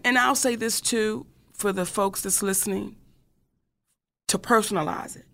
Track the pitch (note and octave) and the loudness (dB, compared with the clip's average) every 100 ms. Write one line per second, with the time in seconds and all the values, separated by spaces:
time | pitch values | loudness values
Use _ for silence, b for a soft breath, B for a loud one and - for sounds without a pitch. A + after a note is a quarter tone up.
0 | B3 B3+ B3 C#4 C4 A#3 A3+ - - A#3 | 2 4 4 2 0 0 -2 -2 0 0
1 | G#3+ A3 - _ _ - G3+ F#3+ F3+ - | 0 -2 -8 _ _ -4 -2 -2 -2 0
2 | G3 - G3 F#3+ G3 F#3+ - G3 G#3 - | 0 -2 -2 0 2 0 0 -2 -6 -12
3 | - _ _ _ _ _ _ _ _ _ | -20 _ _ _ _ _ _ _ _ _
4 | _ _ - G3 - A#3 G#3+ G3 D#3 - | _ _ -4 -4 4 2 4 0 -2 -4
5 | - - - | -8 -14 -10